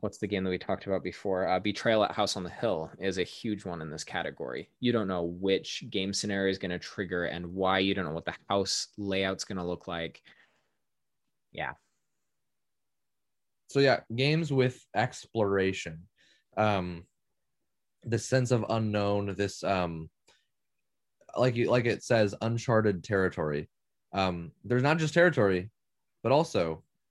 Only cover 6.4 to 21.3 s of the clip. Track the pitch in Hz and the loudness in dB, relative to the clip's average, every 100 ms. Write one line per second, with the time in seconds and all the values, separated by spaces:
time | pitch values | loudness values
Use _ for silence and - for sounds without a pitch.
6.4 | 98 92 92 90 - - 92 90 85 85 | 0 0 -4 -6 -8 -8 -4 -2 -2 -4
7.4 | 87 95 92 95 98 98 82 82 85 - | -8 -2 2 2 2 0 -2 -4 -6 -10
8.4 | - 101 95 - - - 101 95 95 95 | -2 0 0 -2 -6 -8 -4 0 0 -2
9.4 | - 95 87 87 - 85 82 - - - | -6 -6 -6 -6 -6 -6 -8 -10 -20 -20
10.4 | _ _ _ _ _ _ _ _ _ _ | _ _ _ _ _ _ _ _ _ _
11.4 | _ - 69 69 _ _ _ _ _ _ | _ -8 -8 -8 _ _ _ _ _ _
12.4 | _ _ _ _ _ _ _ _ _ _ | _ _ _ _ _ _ _ _ _ _
13.4 | _ _ _ 139 139 - - 117 139 156 | _ _ _ 4 6 4 0 0 2 2
14.4 | 156 131 127 - _ 98 123 - - 113 | 2 4 2 0 _ 0 0 -2 -6 0
15.4 | 101 98 95 95 85 80 92 _ _ _ | 2 4 2 0 -6 -12 -16 _ _ _
16.4 | _ - 107 98 90 85 - _ _ _ | _ 0 2 2 -2 -8 -14 _ _ _
17.4 | _ _ _ _ _ _ - 113 - 131 | _ _ _ _ _ _ -4 -4 0 0
18.4 | 123 123 107 113 110 104 101 101 101 95 | 2 2 2 0 0 0 2 0 0 -2
19.4 | 101 - 90 95 87 82 80 _ _ _ | -4 -2 0 0 0 -4 -10 _ _ _
20.4 | _ _ _ _ _ _ _ _ - | _ _ _ _ _ _ _ _ -10